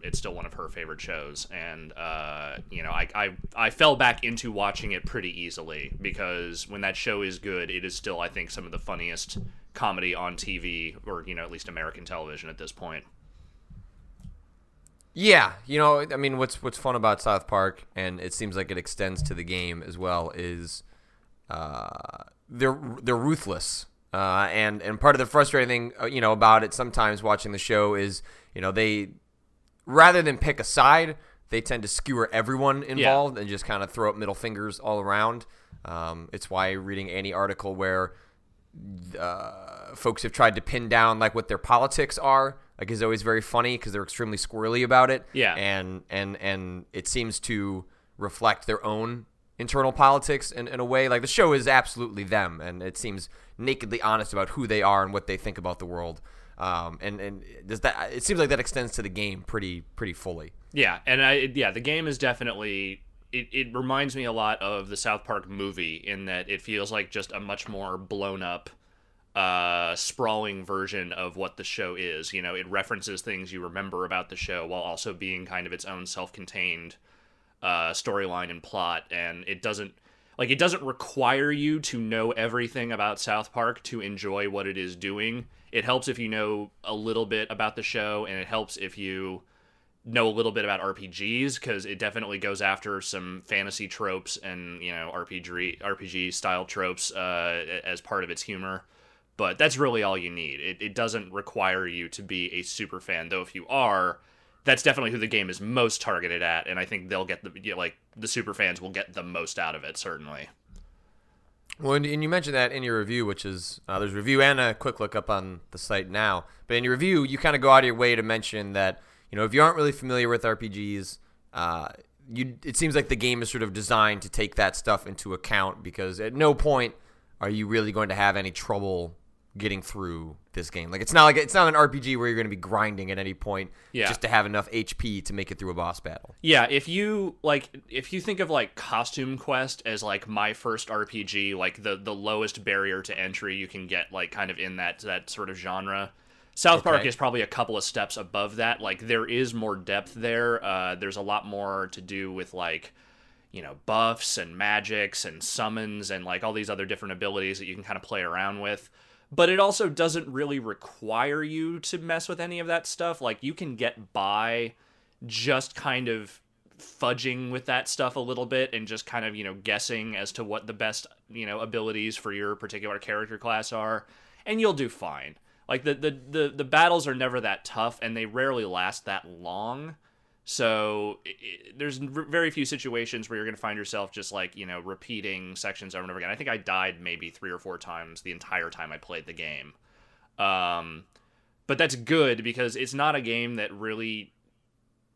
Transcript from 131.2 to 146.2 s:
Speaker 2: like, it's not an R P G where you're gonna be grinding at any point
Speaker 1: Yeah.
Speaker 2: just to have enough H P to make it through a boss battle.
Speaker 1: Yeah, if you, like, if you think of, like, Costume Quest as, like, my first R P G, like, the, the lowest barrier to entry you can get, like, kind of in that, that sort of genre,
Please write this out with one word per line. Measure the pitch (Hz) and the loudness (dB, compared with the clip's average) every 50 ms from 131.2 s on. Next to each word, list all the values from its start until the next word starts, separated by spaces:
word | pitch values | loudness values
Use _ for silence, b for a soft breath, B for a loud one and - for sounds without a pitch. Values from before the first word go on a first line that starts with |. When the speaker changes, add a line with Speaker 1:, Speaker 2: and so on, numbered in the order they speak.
| 156 | 12
Speaker 2:
like, | 151 147 147 | 12 12 10
it's | 147 147 - | 6 4 6
not | 196 180 165 | 6 8 8
an | 156 | 8
R | 151 151 139 | 8 8 6
P | 120 143 | 6 0
G | 120 127 131 | -2 -2 0
where | 123 120 120 | 0 2 2
you're | 117 113 | 2 2
gonna | 113 107 | 0 0
be | 101 | -2
grinding | 92 90 92 101 104 107 107 104 98 98 92 | -6 -4 0 2 2 2 2 0 -4 -4 -4
at | 95 95 | -4 -4
any | 98 95 92 | -4 -4 -6
point | - - 104 101 95 98 92 b b b b | -6 -4 -2 -2 -2 -4 -6 b b b b
Speaker 1:
Yeah. | b 123 107 95 | b 0 0 0
Speaker 2:
just | 82 - | 0 0
to | - 113 | 0 4
have | 117 110 104 104 | 6 6 6 4
enough | 104 104 101 - | 2 0 -2 0
H | - 117 113 - - - | -2 -4 -4 -4 -4 -4
P | - 117 104 98 | -2 -2 -2 -4
to | 87 - 104 | -4 -6 -6
make | 101 98 - | -6 -6 -6
it | 95 - | -6 -8
through | 98 92 | -6 -6
a | 87 | -4
boss | 85 87 87 87 - | -4 -2 -4 -4 -6
battle. | - 85 73 - - - - _ | -8 -12 -12 -12 -14 -18 -14 _
Speaker 1:
Yeah, | - 160 160 135 117 123 | 4 8 8 8 8 6
if | 139 139 139 160 | 4 2 0 0
you, | 165 185 208 208 214 208 196 180 - - - | -2 -2 0 0 0 -2 -2 -4 -4 -2 0
like, | 151 147 143 127 - - 135 - - | 2 2 2 0 -4 -16 -20 -16 -8
if | 113 127 131 - - | -8 -8 -6 -6 -6
you | 190 | -6
think | 185 - 208 185 | -4 -4 -2 -2
of, | 190 160 | 0 2
like, | 160 139 113 101 - | 2 2 0 0 -4
Costume | - - - - 110 120 - - - 131 131 135 127 | -10 -8 -2 -2 -2 -2 -2 -4 -6 -4 -4 -6 -6
Quest | - - 139 127 131 131 - - - | -4 -2 0 0 0 -2 -4 -6 -6
as, | 117 110 107 | -6 -4 -4
like, | 107 107 98 104 - 104 | -2 -2 -2 -2 -4 -4
my | 107 104 104 107 110 | -2 0 0 0 0
first | - - 117 110 110 - - | -2 -4 -4 -4 -4 -4 -4
R | 110 107 107 | -2 -2 -2
P | - - 113 101 | -2 -4 -8 -6
G, | 98 101 101 98 98 98 | -4 -2 -2 -2 -2 -2
like, | 92 92 92 90 - 101 | 0 -2 -2 -2 -2 -4
the, | 107 98 | -4 -4
the | 95 98 110 104 | -4 -4 -6 -6
lowest | 101 98 107 107 107 110 110 - - 98 | -4 -2 -2 0 0 0 -2 -4 -4 -2
barrier | 92 98 98 98 98 92 95 92 | 0 2 2 2 0 -2 -4 -6
to | - 101 - | -6 -6 -4
entry | 92 95 92 - - 101 95 | -4 -4 -4 -6 -6 -6 -6
you | 98 95 90 | -6 -8 -8
can | - 98 92 | -10 -10 -8
get, | 90 95 87 85 - | -4 -2 -4 -4 -4
like, | 95 95 90 87 | -4 -6 -6 -6
kind | - 104 101 92 | -4 -4 -4 -4
of | 90 - | -4 -6
in | 90 92 92 92 | -6 -8 -6 -4
that, | 90 87 87 - | -4 -4 -6 -6
that | - 104 92 90 90 - | -6 -6 -6 -6 -6 -8
sort | - - 104 95 | -10 -8 -8 -8
of | 95 92 | -8 -8
genre, | 90 95 92 95 95 98 98 98 98 98 - b | -6 -6 -6 -4 -4 -4 -4 -4 -4 -6 -10 b